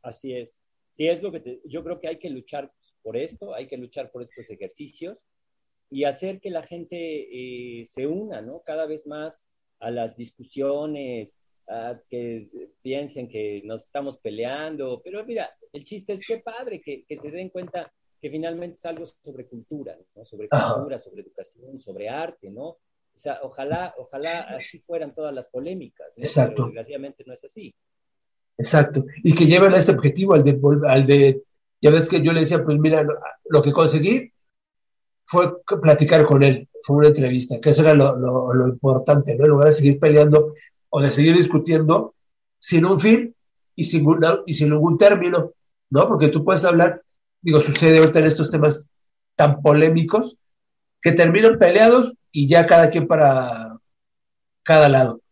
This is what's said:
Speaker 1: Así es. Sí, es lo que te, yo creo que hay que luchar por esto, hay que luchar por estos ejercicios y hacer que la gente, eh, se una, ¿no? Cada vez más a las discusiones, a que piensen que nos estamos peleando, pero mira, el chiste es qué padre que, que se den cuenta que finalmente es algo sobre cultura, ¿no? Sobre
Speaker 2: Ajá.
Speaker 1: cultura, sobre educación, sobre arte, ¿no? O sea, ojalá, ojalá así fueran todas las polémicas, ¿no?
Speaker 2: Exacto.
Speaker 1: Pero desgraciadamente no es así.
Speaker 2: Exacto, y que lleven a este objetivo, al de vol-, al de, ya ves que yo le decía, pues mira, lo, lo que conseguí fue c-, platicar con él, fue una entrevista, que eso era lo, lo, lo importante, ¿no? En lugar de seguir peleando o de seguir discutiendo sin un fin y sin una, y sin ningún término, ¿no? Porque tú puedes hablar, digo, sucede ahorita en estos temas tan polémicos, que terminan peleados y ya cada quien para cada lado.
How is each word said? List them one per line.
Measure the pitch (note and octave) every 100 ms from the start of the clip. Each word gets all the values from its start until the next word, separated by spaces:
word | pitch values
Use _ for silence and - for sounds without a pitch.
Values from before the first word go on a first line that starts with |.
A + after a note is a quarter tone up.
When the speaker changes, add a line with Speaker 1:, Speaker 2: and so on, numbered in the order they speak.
Speaker 1:
Así | A#2+ A2+ C#3
es. | B2+ A#2 _ _ _ _
Sí, | _ D#3+
es | F3
lo | G3+
que | D#3+
te, | B2 B2+
yo | D3 D3
creo | E3 F3
que | D#3+
hay | D#3+
que | F3
luchar | C3 _ C#3+ C#3 _ _ _
por | A2 A#2
esto, | D#3 A3 G3+
hay | - C3+
que | B2+
luchar | B2 - B2
por | B2
estos | A#2+ - A2+
ejercicios | G#2 G2 _ D3 _ E3 A3 _ _ _ _ _ _ _
y | C3+
hacer | C#3+ C#3 F#3+ F#3+
que | G3
la | E3+
gente, | D#3+ F3 E3 F3
eh, | E3 D3+ - B2+ B2+ B2 B2 A#2
se | A#2 - C#3
una, | F3 G#3+ C3
¿no? | A2 D#3+
Cada | - D#3 D#3
vez | D#3 D3
más | D3+ D#3 D#3+ _ _ _ _
a | A2+
las | A#2+ A#2 A#2
discusiones, | A#2 _ B2+ C3+ C#3 C#3+ D3+ D3 C3+ A#2+ G#2 _ _ _ -
a | A2 A#2 A#2 _
que | B2 A#2+ A2+ G2+ - G2 _
piensen | C3 C#3 C#3+ C#3+ B2
que | A2 G#2+ G2+
nos | G#2 A2+
estamos | _ C#3+ C#3 C3
peleando, | A2+ G#2+ A#2 C#3+ D#3 D3+ C3 B2
pero | F3+ G3+
mira, | A3+ A3+ E3 _ _
el | D3
chiste | C#3 G#3 F#3+
es | F#3+ G3
qué | A3+
padre | A#3 A3+ B3+ F3+
que, | D3+ C3 _
que | D3
se | D3
den | E3 F#3
cuenta | F#3 F3+ F3+ - _ _ _
que | D3
finalmente | D#3 E3 E3+ F3 E3+
es |
algo | E3+ E3 E3
sobre | _ - B2+ B2
cultura, | A#2+ A2+ D3+ A2 D#2+ F2+
¿no? | G2+
Sobre | A2+ G#2 G#2+
Speaker 2:
Ajá. | C#3+ -
Speaker 1:
cultura, | G#2+ D3 B2+
sobre | - G2
educación, | F#2+ - F#2+ A2+ B2+ C3+
sobre | - F#2+ G#2
arte, | C#3 E3 _ G2
¿no? | G#2 D3+
O | E3 _ _ _ _
sea, | D3 -
ojalá, | C3+ - C#3 E3 F3 -
ojalá | B2 C#3 D#3 E3+
así | - C3 - D#3
fueran | _ E3+ D3
todas | B2+ D3+
las | C3+ B2
polémicas, | B2+ D3+ F#3+ C#3+ _ C#2+ _
¿no? |
Speaker 2:
Exacto. | C3+ D3+ B2
Speaker 1:
Pero | - A#2
desgraciadamente | A2+ A2+ C#3+ C#3 _ C3
no |
es | B2
así. | C#3+ A3 E3 _ _ _ _ _ _ _ _ -
Speaker 2:
Exacto, | - D#3 C#3+ C#3 - -
y | -
que | D3+ D#3+
lleven | F3+ G3
a | F#3
este | -
objetivo, | C3+ C#3+ D#3 G3
al | E3
de | C#3 C3+
vol-, | C#3+ D3 D3
al | C3 C3+
de, | C#3+ C#3 C3+ _ _ _ _
ya | D3
ves | D#3+ E3
que | F3+
yo | D3
le | E3
decía, | D#3 E3
pues | D#3 D3
mira, | D#3 D#3
lo, | D3 D3+ - - -
lo | D3+
que | C#3+
conseguí | C#3+ D#3+ D#3 D#3+ B3+ - _ _ _ _ _ _ _ _ _ _
fue | F3 F3 - -
c-, | D3+
platicar | D#3 D3 D3 E3
con | D3+ C#3+
él, | C#3 B2+ - -
fue | - C#3+
una | D3
entrevista, | C#3 B2+ B2+ B2 A#2+
que | D3+
eso | C#3+
era | D#3
lo, | D3+ C3+ B2
lo, | B2+ B2+ B2+
lo | B2+ B2+
importante, | B2 C3+ C3 - C#3+ C#3
¿no? | A#2
En | D3+
lugar | C#3+ D3
de |
seguir | D3+ C#3+ C#3
peleando | D#3 D3+ D3 D3+ D3+ - _ _ _
o | D3
de | C#3
seguir | - D#3 F3
discutiendo | F3 D#3 E3 D#3+ D#3 F3+ - _ _ _ _ _
sin | - E3+ F3
un | F#3+
fin | G#3 A3+ A#3 _ _ _ _
y | - D#3
sin | E3 D3
una, | E3 E3 - -
y |
sin | D3+ D3+
ningún | D3+ E3 -
término, | G3+ G3 F3 F3 - _ _ _ _
¿no? | C3+ G3+
Porque | F3+ D3
tú | D#3+
puedes | F3 F3+
hablar, | F3 E3+ F3 F3 _ _ _ _
digo, | E3+ D3+
sucede | D3 C#3 D#3+ D#3+
ahorita | D#3 D#3+
en | D#3
estos | D3+ D3
temas | D#3 D3+ D3 _ _ _ _ _
tan | - D3 C#3+
polémicos, | D3 D3 D#3+ E3 D#3+ G#3+ B3+ _ _ _ _ _ _ _
que | E3+
terminan | E3+ E3 F#3+ A3 A3+
peleados | F3+ F#3+ A3+ B3 B3 - _
y | D3+ C#3
ya | E3+
cada | E3+ E3+ D#3+
quien | E3+ D3+
para | D#3+ D3 C3 B2 A2+ A2+ A2+ _ _ _ _ _ _ _ _
cada | - D#3 D3
lado. | C3+ B2+ A#2 _